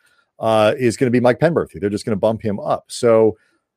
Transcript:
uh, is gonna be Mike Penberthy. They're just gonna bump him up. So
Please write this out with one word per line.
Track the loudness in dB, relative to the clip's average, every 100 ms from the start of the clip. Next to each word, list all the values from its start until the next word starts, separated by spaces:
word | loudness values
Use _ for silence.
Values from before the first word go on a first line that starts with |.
| _ _ _ -8
uh, | -2 2 2 2
is | -2 0
gonna | 0
be | 2
Mike | 2 2
Penberthy. | 0 0 -4 -6
They're | -6
just | -4
gonna | -6 -2
bump | -2 -2
him | -6 -6
up. | -4 -6 _
So | -4 2 4 2 0 _ _ _